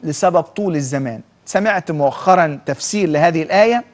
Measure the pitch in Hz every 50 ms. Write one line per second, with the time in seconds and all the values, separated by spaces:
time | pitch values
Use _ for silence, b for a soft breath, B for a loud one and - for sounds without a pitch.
0 | - 160 147 - - 180 170 175 160 - - - 208 196 165 151 139 127 143 139
1 | 135 123 113 107 - _ _ _ _ - - 190 202 220 202 185 - - 165 151
2 | 143 135 131 - - 185 185 185 170 156 143 135 - - 139 - - - - 208
3 | 196 160 151 147 156 170 165 165 160 156 180 196 214 226 240 240 233 -